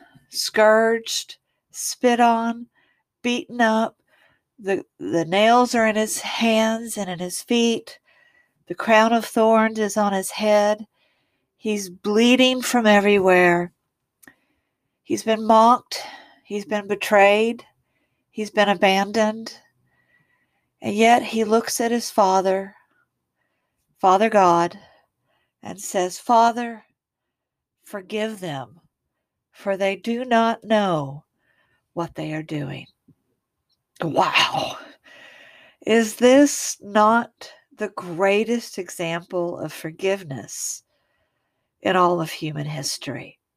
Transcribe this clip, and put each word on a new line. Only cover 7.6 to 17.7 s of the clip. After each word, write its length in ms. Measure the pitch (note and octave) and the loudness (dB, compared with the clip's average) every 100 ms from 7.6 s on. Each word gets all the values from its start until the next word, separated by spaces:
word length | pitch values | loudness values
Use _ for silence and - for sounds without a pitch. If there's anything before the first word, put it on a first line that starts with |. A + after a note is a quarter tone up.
| A#3 A3+ - - _ _ _ _ _ _ - | 0 -2 -6 -20 _ _ _ _ _ _ -14
The 80 | F3 | -8
crown 360 | - A3 A3+ | 2 4 4
of 140 | A#3 A3 | 0 -2
thorns 540 | - A3 A3 A3 A3 | 0 4 4 2 0
is 180 | G#3 G#3+ | -4 0
on 160 | G3+ | -2
his 180 | G3 F#3 | -2 -6
head. 560 | - G#3+ G#3 G#3 G#3+ G#3+ _ _ _ _ _ _ _ | -4 2 2 2 -2 -8 _ _ _ _ _ _ _
He's 320 | A3 G#3 F#3 | -6 -6 -6
bleeding 720 | F3+ G#3 G#3 A#3+ B3+ B3+ B3+ | -10 -2 2 4 4 2 0
from 240 | A#3+ B3 A3 | -2 0 4
everywhere. 840 | G3+ G3+ G3+ F#3 F3+ F3+ F3 F3 _ _ _ _ _ - _ _ _ _ _ _ _ | 4 6 4 4 4 4 2 -2 _ _ _ _ _ -20 _ _ _ _ _ _ _
He's 200 | - G#3 | -8 -6
been 240 | A3 A3 A3 | -2 -4 0
mocked. 560 | A3 A3+ B3+ - - - - - _ | 4 4 4 -2 -14 -14 -18 -20 _
He's 220 | - G3+ G3+ | -10 -10 -6
been 200 | G#3 G3 | -6 -4
betrayed. 800 | G3+ - G#3 G3+ G#3 A3+ A#3 - | -6 2 4 6 4 0 -4 -12